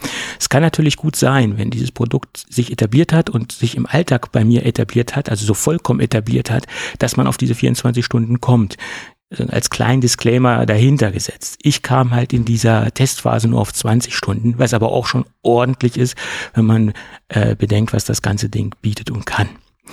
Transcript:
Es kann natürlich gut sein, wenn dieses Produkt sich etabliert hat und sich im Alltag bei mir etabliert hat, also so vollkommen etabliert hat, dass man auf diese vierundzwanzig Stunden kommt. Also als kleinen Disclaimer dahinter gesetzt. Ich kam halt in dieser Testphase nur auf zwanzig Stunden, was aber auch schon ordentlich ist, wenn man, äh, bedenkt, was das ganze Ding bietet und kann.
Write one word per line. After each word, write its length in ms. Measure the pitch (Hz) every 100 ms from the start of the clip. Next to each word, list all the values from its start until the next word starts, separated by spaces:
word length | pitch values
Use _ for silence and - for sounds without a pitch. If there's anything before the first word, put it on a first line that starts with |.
| - - - -
Es 100 | -
kann 140 | 127
natürlich 340 | 160 - 156 -
gut 200 | 156 -
sein, 420 | - 135 113 104
wenn 120 | 107
dieses 220 | 120 127
Produkt 520 | - 120 135 - - -
sich 220 | - 120
etabliert 420 | - 110 123 165
hat 180 | 160 -
und 220 | 117 117
sich 240 | - 120 -
im 100 | 123
Alltag 460 | - - 123 -
bei 120 | 120
mir 200 | 110 120 -
etabliert 480 | - 113 120 120 -
hat, 120 | -
also 160 | 104
so 100 | 104
vollkommen 460 | 101 - 170 - 135
etabliert 500 | 117 113 107 123 -
hat, 160 | 113 - - - -
dass 180 | 127 -
man 100 | 135
auf 100 | 123
diese 180 | 127
vierundzwanzig 500 | 117 127 120 123 120
Stunden 360 | 117 120 113 120
kommt. 360 | - 123 104 - - - - _ _
Also 140 | -
als 260 | - - -
kleinen 320 | - 113 131
Disclaimer 640 | 123 - 117 123 127 120 117
dahinter 440 | 107 127 139 110
gesetzt. 480 | 95 - - - -
Ich 180 | 147 143
kam 300 | - 131 123
halt 240 | 120 120
in 100 | 123
dieser 480 | 117 117 117 110 113
Testphase 560 | - 135 - - 117 113
nur 120 | 120
auf 120 | 104
zwanzig 420 | - 117 117 -
Stunden, 440 | - - 104 113 117
was 160 | 123
aber 180 | 117 113
auch 140 | 131 117
schon 180 | 127 - _
ordentlich 560 | - 120 123 131 123 -
ist, 200 | 127 - - - -
wenn 120 | - 110
man, 260 | 113 107 - - - _
äh, 280 | 113 110 104
bedenkt, 380 | 104 107 113
was 100 | 107
das 160 | - 113
ganze 300 | - 104 110
Ding 240 | 107 107 -
bietet 280 | - 104 -
und 140 | 113
kann. 240 | - - 101 - _ _ -